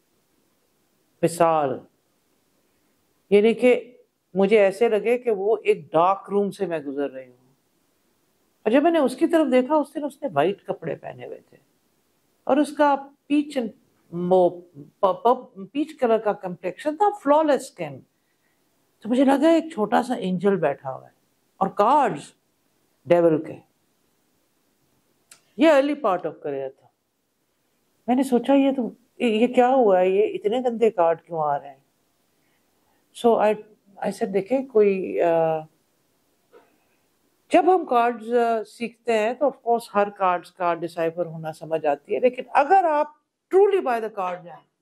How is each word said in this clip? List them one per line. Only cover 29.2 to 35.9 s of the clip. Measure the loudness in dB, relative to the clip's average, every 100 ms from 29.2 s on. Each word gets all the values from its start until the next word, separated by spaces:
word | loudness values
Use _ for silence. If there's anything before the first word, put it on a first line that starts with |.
ये, | -2
ये | 0 2
क्या | 2 2
हुआ | 4 4 4
है, | 2
ये | 2 0
इतने | -2 -4 -2
गंदे | -2 0 0
card | 2 0 0
क्यों | -6 -6 -2
आ | -4
रहे | -6
हैं? | -20 _ _ _ _ _ _ _ _ _ _ _ _ _ -2
So | 2 4
I, | 2 0 -6 _ _ -10 -8
I |
said, | -6 -4
"देखें | -4 -2 -4 0
कोई, | 2 2 2 -2 -2
अ, | 0 2 2 -2 -6 _ _